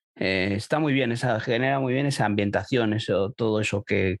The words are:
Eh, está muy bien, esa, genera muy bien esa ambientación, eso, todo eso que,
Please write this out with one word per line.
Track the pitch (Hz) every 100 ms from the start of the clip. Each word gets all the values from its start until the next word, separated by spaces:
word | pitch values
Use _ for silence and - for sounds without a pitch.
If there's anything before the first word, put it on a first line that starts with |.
| _ -
Eh, | 92 95 95 101
está | - 151
muy | 156
bien, | 135 120
esa, | 117 131 110
genera | 117 117 131 139
muy | 131
bien | 131 143
esa | 135
ambientación, | 107 104 101 98 95 127 110
eso, | 107 - 95 98
todo | - 113 107
eso | 104 101
que, | - 101 95 92